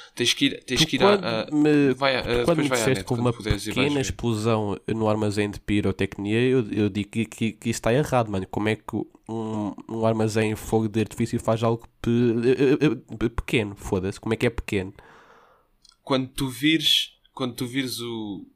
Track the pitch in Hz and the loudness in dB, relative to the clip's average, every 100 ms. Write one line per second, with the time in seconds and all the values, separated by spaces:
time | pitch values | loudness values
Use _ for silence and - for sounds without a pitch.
0 | - - 120 - 143 - - 127 160 135 | -12 -2 0 2 0 -2 -4 0 0 4
1 | 196 202 113 113 - 151 151 147 143 127 | 4 4 0 -4 -2 2 4 4 4 2
2 | 139 127 - 120 120 165 147 127 110 127 | 0 0 0 0 2 2 2 0 0 0
3 | 95 120 123 117 104 110 107 104 139 143 | -2 -2 0 -2 -2 -4 -2 -2 0 0
4 | 131 - 117 110 110 110 104 98 - 110 | -2 -4 -2 -2 0 0 0 -4 -4 0
5 | 110 107 104 101 104 101 - 104 98 95 | 0 2 0 0 -2 -4 -2 0 2 0
6 | 98 - 101 110 127 131 104 101 104 98 | -4 -4 -2 2 2 2 0 0 0 0
7 | 98 110 110 - 113 - 117 113 117 123 | -4 -4 -4 -2 -4 -4 -4 -2 0 0
8 | 151 127 113 98 95 - 104 107 - 107 | 2 0 0 -2 -4 -2 -2 -2 -4 -6
9 | - - - 113 110 110 104 - - 113 | -6 -10 -10 -8 -6 -4 -4 -6 -8 -2
10 | 113 113 110 107 107 110 - 113 110 107 | 0 2 2 2 0 -2 0 0 2 0
11 | 104 - 117 120 - 113 117 113 - _ | -2 -2 -2 0 0 0 0 -2 -6 _
12 | - 117 123 113 117 127 135 147 147 - | 0 4 4 4 2 4 4 4 2 0
13 | - 113 110 - - 139 101 101 - 98 | -6 -4 -4 -2 -2 0 0 -6 -4 -2
14 | 92 - - 113 120 - - 101 92 - | -2 -4 -4 0 0 -2 -4 -4 -4 -10
15 | - - - - _ _ _ _ _ _ | -20 -20 -20 -20 _ _ _ _ _ _
16 | - 131 131 - 135 120 151 160 151 - | -2 -2 -2 -4 -4 0 2 2 2 0
17 | - _ _ - 127 120 123 127 127 110 | -2 _ _ -8 -6 -6 -6 -4 -4 -6
18 | 117 113 107 92 - | -8 -8 -8 -10 -12